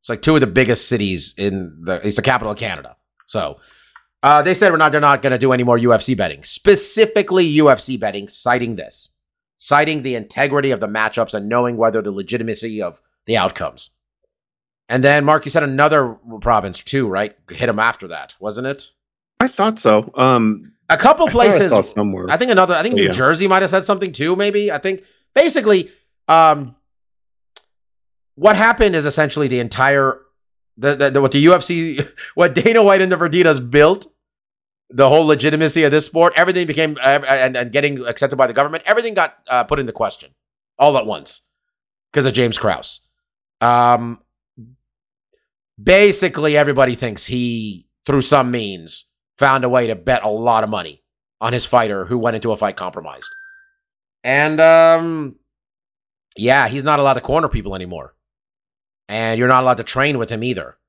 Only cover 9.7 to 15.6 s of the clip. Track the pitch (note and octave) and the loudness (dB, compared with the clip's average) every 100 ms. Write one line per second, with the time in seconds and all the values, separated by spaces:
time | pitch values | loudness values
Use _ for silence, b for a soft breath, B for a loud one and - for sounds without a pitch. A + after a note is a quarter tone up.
9.7 | C#3+ D#3 D#3 C3 A#2+ G#2 - C#3+ C#3+ C3+ | 0 0 -4 -6 -8 -10 -4 -2 0 -2
10.7 | A#2+ G#2 G#2+ A2 - A2 G#2+ G#2 A#2+ B2 | -4 -4 -4 -4 -2 -4 -4 -4 -2 -2
11.7 | A#2 A2+ A2 G#2 G2 F#2 A#2 A2+ G#2+ A2+ | 0 0 0 -6 -10 -8 -8 -8 -8 -10
12.7 | G#2+ F2+ D#2+ _ _ - A2 F#2 - D#2+ | -10 -10 -12 _ _ -6 -2 -2 -4 -12
13.7 | - - _ _ _ _ _ _ _ _ | -10 -16 _ _ _ _ _ _ _ _
14.7 | _ _ B2 C3+ D3 C#3+ D3+ D3 D#3+ | _ _ 0 2 2 2 0 0 -4